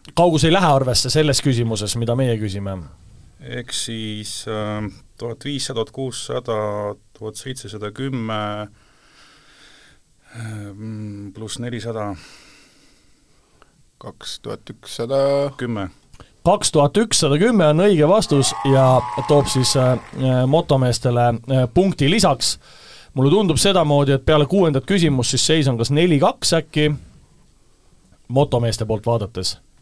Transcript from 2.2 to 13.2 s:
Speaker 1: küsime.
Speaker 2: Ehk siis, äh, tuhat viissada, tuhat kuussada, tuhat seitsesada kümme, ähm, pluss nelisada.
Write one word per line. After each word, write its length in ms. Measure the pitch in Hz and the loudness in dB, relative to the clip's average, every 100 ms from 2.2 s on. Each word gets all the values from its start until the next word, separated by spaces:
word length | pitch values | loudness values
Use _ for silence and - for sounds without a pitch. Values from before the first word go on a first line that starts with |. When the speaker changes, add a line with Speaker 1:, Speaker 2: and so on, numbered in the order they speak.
| 127 113 | 0 -2
Speaker 1:
küsime. 400 | 107 98 98 95 73 - - - - - | -4 -6 -8 -10 -12 -18 -20 -20 -20 -20
Speaker 2:
Ehk 380 | 123 123 120 | -14 -14 -10
siis, 680 | - - 113 110 107 107 - - | -8 -8 -8 -8 -10 -12 -12 -8
äh, 400 | 107 104 107 107 - - - | -6 -6 -6 -8 -12 -20 -12
tuhat 280 | 117 117 143 | -12 -10 -8
viissada, 320 | 139 - 120 | -8 -6 -6
tuhat 140 | 110 | -6
kuussada, 640 | - 131 120 - 123 123 110 107 104 104 104 _ - | -6 -8 -8 -8 -8 -4 -4 -4 -4 -6 -10 _ -16
tuhat 200 | 110 107 | -14 -12
seitsesada 540 | 131 131 101 104 107 | -14 -14 -14 -12 -12
kümme, 480 | 107 135 131 110 107 104 104 104 _ _ _ _ _ - _ _ _ - _ _ _ _ _ _ 113 | -8 -6 -6 -4 -4 -6 -8 -10 _ _ _ _ _ -20 _ _ _ -20 _ _ _ _ _ _ -16
ähm, 960 | 113 107 101 98 110 107 107 101 101 | -12 -12 -12 -14 -12 -10 -12 -12 -14
pluss 260 | 104 110 - | -14 -12 -10
nelisada. 560 | 120 117 110 110 104 92 - - - - _ _ _ _ _ _ | -10 -8 -8 -8 -8 -10 -16 -20 -20 -20 _ _ _ _ _ _